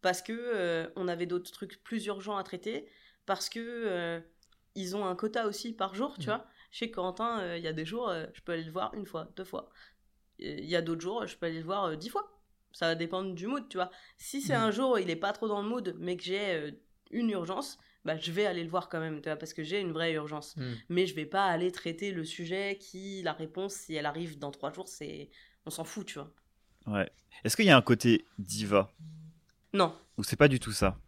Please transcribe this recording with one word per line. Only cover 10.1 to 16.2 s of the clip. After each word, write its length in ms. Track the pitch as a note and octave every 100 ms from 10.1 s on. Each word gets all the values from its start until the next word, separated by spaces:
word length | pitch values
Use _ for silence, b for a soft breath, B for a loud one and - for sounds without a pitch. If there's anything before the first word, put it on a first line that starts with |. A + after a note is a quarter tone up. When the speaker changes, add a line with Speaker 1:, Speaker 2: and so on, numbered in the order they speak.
| _ _ _
Speaker 1:
Et 240 | - D3
il 60 | -
y 80 | E3+
a 40 |
d'autres 180 | E3 E3
jours, 260 | E3+ A3+ G#3
je 100 | -
peux 100 | E3+
aller 120 | E3
le 60 |
voir, 200 | D#3+ G3 F#3
euh, 100 | D#3
dix 120 | G3+
fois. 320 | G4+ G4+ - _ _ _
Ça 140 | - E3
va 80 |
dépendre 400 | E3 E3 F#3 F#3+
du 140 | F3 G3
mood, 200 | C#4 A3+
tu 80 | F#3
vois. 140 | F3+ b b b
Si 240 | - C#4
c'est 160 | C#4 B3
Speaker 2:
Mm. 60 |
Speaker 1:
un 80 | A3
jour 220 | G3+ C4
où 40 | A3+
il 140 | F3+
est 60 | E3
pas 160 | G3
trop 160 | G#3 A3
dans 120 | G3+
le 80 | G#3
mood, 280 | B3 F#3+ E3
mais 180 | F3
que 60 | F3+